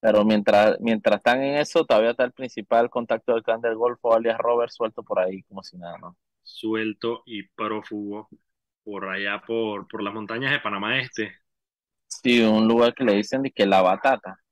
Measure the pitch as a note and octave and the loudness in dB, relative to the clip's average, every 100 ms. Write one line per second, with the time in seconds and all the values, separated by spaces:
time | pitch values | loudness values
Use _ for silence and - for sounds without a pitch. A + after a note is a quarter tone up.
0 | A2 G#2+ G#2 A2 G2+ G#2 G#2+ - A#2 A2 | 4 4 4 2 4 4 4 2 -2 0
1 | A2 G#2 - B2+ C#3 C#3+ D3 E3+ D#3+ B2 | 0 0 2 0 0 -2 0 0 2 4
2 | A#2 A#2+ B2 - C3 - G#2 A#2 A#2+ B2+ | 2 0 -2 -4 -12 -12 0 2 2 -2
3 | A#2+ A2+ - A#2 A2 A2+ A#2 A2+ A#2+ A#2+ | -4 -4 0 -2 0 -2 -2 -2 -2 -2
4 | A#2+ A2+ A2+ A2+ A2+ A#2+ A#2 - A2+ G#2+ | 2 2 2 -2 0 0 -2 -4 -6 -6
5 | G#2+ G2 F#2 F#2+ - G2 - F2+ E2+ E2 | -6 -2 -2 -4 -14 -18 -18 -18 -16 -16
6 | F2 F2+ _ _ - - A2 A2 A2 G#2+ | -18 -20 _ _ -20 -10 -6 -4 -4 -6
7 | A#2 A#2 _ G#2+ G2 - G#2+ G#2+ G#2 G#2 | -6 -6 _ -14 -14 -8 -6 -6 -8 -10
8 | G#2 G#2 G#2+ - _ _ _ _ - G2+ | -10 -12 -14 -20 _ _ _ _ -14 -10
9 | F#2+ F#2+ G2+ G2+ - A2+ A2 G2+ G2 G#2+ | -8 -6 -6 -6 -6 -4 -4 -6 -10 -10
10 | G2+ G#2+ G#2+ A2+ C3+ C#3+ G#2+ G2+ G#2 C3 | -8 -8 -10 -6 -4 -4 -4 -6 -4 -4
11 | B2+ - G#2 - _ _ _ _ _ _ | -4 -8 -10 -10 _ _ _ _ _ _
12 | _ - B2+ A#2+ A2+ A2 A2 A#2 A#2+ - | _ -6 2 4 6 4 4 4 4 2
13 | B2+ G2+ G#2 C3+ C3+ - G2+ F#2+ F#2 F#2+ | 2 2 0 -4 -4 0 4 4 4 2
14 | C#3 B2+ F#2+ F#2+ _ | 0 0 -4 -18 _